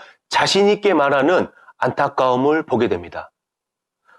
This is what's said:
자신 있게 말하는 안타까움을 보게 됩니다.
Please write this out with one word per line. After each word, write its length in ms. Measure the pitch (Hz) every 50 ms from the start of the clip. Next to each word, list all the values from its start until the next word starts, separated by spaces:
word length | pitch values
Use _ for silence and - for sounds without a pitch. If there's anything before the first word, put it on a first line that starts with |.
| - - - _ _ -
자신 380 | - - 147 143 - 196 202 202
있게 260 | 208 202 208 202 180
말하는 560 | 151 139 139 143 139 135 160 185 143 92 - _ - - - -
안타까움을 880 | - 113 131 131 - 143 135 - - 131 127 123 127 135 147 156 160
보게 260 | 151 - 131 110 117 98
됩니다. 440 | 98 87 85 85 - 78 - - _ _ _ _ _ _ _ _ _ _ _ _ _ _ _ _ _